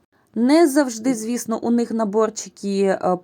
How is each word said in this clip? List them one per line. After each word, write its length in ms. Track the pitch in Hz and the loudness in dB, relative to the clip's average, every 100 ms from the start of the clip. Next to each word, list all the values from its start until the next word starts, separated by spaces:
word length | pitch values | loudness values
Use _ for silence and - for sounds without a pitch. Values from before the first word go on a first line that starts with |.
| _ _ _ 214 | _ _ _ -2
Не 320 | 247 320 330 | 4 4 4
завжди, 480 | 277 262 220 240 220 | 2 0 -2 -2 -2
звісно, 440 | 220 240 - 226 | -4 -6 -4 -4
у 100 | 233 | 0
них 200 | 240 233 | 0 0
наборчики, 880 | 220 214 214 220 214 190 - 202 196 | -2 0 0 0 -4 -16 -10 -4 0
е, 360 | 196 - 185 180 | 0 2 0 -2